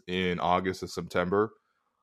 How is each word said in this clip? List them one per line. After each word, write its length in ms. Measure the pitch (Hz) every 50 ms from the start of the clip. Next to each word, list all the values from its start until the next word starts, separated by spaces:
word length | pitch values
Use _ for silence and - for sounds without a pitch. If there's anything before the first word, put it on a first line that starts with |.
| -
in 340 | - 90 92 92 90 90 -
August 400 | - 87 90 92 92 92 92 -
and 100 | 92 85
September. 640 | - 92 85 85 - 92 87 90 98 101 107 113 - _ _ _ _ _ _ _ _ _